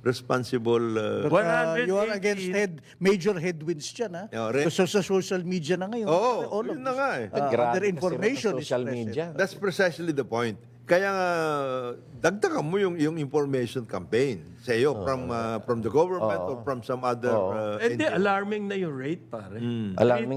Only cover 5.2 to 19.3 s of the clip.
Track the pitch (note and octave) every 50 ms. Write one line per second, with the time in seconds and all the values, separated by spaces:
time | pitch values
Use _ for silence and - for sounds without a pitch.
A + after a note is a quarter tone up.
5.2 | F#3 F#3 G3 F#3 E3+ F3 F#3 F#3 D3+ C#3+ F3+ F3 F#3 G3 A3+ A#3+ G#3+ E3+ D#3+ F3+
6.2 | A3 B3+ A#3+ F#3 C#3+ A#2 F#3 G#3 A#3 A#3+ - C4 C4 C4+ B3+ C4 C#4 C4 G3 C3+
7.2 | A2+ F#2+ - D#3+ C#3+ C#3 A#2 A2+ A#2+ A#2+ B2 F#3 G3 G#3 F3+ C#3+ D#3+ F3+ E3 -
8.2 | F#3 A3+ C#4 - - G#3 F3 - D3 - C3+ B2 B2 A#2+ B2+ A#2+ A#2 A2 A#2 C#3+
9.2 | E3 E3+ D3+ - F#3+ F#3 - - G3 G3 D#3 - G3 F3+ D#3+ - F3 E3 D3+ C3+
10.2 | B2 - A2+ A#2 A#2+ A#2 G#2 - - - - - - - E3+ F3+ G3 G3 G3 F#3+
11.2 | F#3 F3 F3 E3 D#3+ D#3 D3+ C#3+ C#3 C3+ B2+ C3 B2 A#2+ A#2+ - - - - -
12.2 | A2+ E3 G3 G#3 - F#4+ D#4+ E3+ D3+ D3+ F3+ G3+ G3+ F#3 F3 E3+ D3 D#3 E3 E3
13.2 | D3 C3 C#3 D3+ C#3+ C#3 C#3 C3 B2 A2 - C3 A#2 - - F#2 F2+ - G#2+ A#2
14.2 | C#3 C#3+ A2+ E2+ D#2 F2 - - - B2+ A#2 A2+ C3 D3+ C3+ G#2+ F#2 C3+ C3+ B2+
15.2 | B2+ B2 A#2+ A#2 A2+ A2+ A2+ G#2+ - - A#2+ A#2 A2 A2+ G2+ D3 E3+ F3+ F#3 F3
16.2 | A2 A2 G2+ F#2+ F2+ F2+ C3+ A#2+ A2+ C#3+ C3+ B2 A2 - B2+ B2+ B2+ B2 A#2+ A#2+
17.2 | A#2+ B2 A2+ G#2+ F#2+ F#2 G#2 A2 G#2+ G#2 G#2 G#3 A3 A#3+ A#3+ - - G#3 - F3
18.2 | G3 G3+ G3 G3 G3+ G3+ G#3+ G#3 G3+ G3 G3+ G3 F3+ D#3+ C#3+ C3 C3 D3 E3+ F3+
19.2 | - -